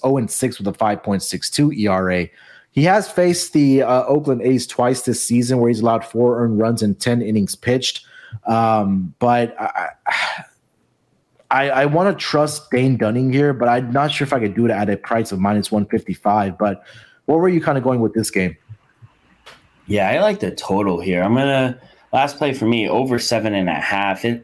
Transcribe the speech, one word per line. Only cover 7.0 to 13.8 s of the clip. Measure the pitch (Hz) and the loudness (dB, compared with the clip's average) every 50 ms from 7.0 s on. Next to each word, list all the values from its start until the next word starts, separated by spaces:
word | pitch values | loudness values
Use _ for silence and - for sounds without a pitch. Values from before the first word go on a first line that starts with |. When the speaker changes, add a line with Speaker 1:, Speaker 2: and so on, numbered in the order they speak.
| - 123 120 120 | -2 -2 0 0
Speaker 1:
innings | 110 107 110 107 98 - - | 0 0 0 0 0 -2 -4
pitched. | - - 120 123 131 127 - - - - - - - - - - 107 - | -6 -2 -2 0 0 -2 -4 -8 -8 -12 -20 -20 -20 -20 -18 -16 -8 -4
Um, | 110 113 113 113 113 110 107 101 98 98 95 92 85 - - | -2 0 2 2 2 2 2 2 0 0 -2 -2 -4 -6 -2
but | 123 120 120 120 120 117 - - | 0 2 2 2 0 -2 -4 -6
I, | 107 - - 90 87 - - _ - - - - - - - - - - _ _ _ _ _ _ _ _ _ _ _ _ _ _ _ _ _ _ _ - | -6 -6 -6 -6 -6 -8 -10 _ -6 -4 -4 -2 -4 -4 -8 -10 -14 -18 _ _ _ _ _ _ _ _ _ _ _ _ _ _ _ _ _ _ _ -2
I, | 127 131 139 143 | 0 0 0 0
I | 135 131 143 | 2 2 2
wanna | 147 147 165 185 202 175 | 2 2 2 2 2 0
trust | - - - - 147 151 147 147 - - - | -2 -4 -2 0 0 0 0 -2 -8 -6 -2
Dane | 127 123 127 135 131 | 0 2 2 2 2
Dunning | 107 113 107 113 123 131 131 | 2 0 0 0 0 0 2
here, | 127 139 147 147 | 2 2 2 2
but | 135 110 120 120 | 2 2 2 2
I'm | 120 123 | 2 2